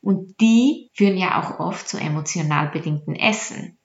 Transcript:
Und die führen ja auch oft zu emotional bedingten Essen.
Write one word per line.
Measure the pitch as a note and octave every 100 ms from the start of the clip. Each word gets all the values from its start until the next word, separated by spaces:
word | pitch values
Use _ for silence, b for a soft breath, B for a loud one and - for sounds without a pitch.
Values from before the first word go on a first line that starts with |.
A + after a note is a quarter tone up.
Und | G3 F#3+ F#3+ -
die | A3+ A3+ C4 D#4+ -
führen | - G3+ F#3+
ja | F#3 -
auch | E3+ -
oft | E3+ G#3 -
zu | -
emotional | D#3 D3+ D3+ F3 D3+ D3 D3
bedingten | D#3+ D#3 D3+ - -
Essen. | - G#3+ - - F3 _